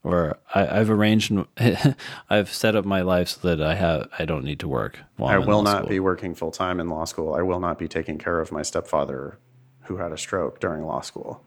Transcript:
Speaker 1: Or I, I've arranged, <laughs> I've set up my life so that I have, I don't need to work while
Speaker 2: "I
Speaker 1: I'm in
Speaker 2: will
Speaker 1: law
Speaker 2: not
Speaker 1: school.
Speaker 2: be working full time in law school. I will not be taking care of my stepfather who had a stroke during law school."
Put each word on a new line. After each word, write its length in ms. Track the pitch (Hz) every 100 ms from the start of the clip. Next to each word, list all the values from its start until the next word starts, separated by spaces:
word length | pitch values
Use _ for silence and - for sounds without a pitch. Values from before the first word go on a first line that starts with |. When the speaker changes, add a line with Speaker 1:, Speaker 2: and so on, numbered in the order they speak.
Speaker 1:
Or 320 | - 87 80 - _
I, 260 | 98 90 104
I've 100 | 107
arranged, 420 | 107 107 110 107 101 - - 117 87
<laughs> 460 | 147 135 - - -
I've 240 | 104 95
set 240 | - 113 107
up 80 |
my 160 | 98 98
life 280 | 90 90 87
so 200 | - 90
that 140 | 80 78
I 80 |
have, 320 | 95 87 80 - -
I 80 | 80
don't 180 | 78
need 160 | 69 73
to 80 | 80
work 300 | 64 52 - - -
while 140 | -
Speaker 2:
"I 60 | 101
Speaker 1:
I'm 60 |
in 60 | 98
Speaker 2:
will 80 | 104
Speaker 1:
law 40 |
Speaker 2:
not 140 | 104 101
Speaker 1:
school. 100 | -
Speaker 2:
be 100 | 95
working 340 | 95 90 92
full 160 | 82 82
time 280 | - 92 90
in 100 | 85
law 140 | 78 82
school. 260 | - 78
I 60 | 76
will 160 | 92 90
not 180 | 87 82
be 100 | 82
taking 300 | 82 82 78
care 200 | - 85
of 140 | 80
my 80 | 78
stepfather 760 | 76 82 - 78 69 67 69 - _ _ _ _
who 120 | - 95
had 160 | 87
a 60 | 78
stroke 400 | - 98 78 -
during 240 | 92 80
law 160 | 80 -
school." 420 | - - - 123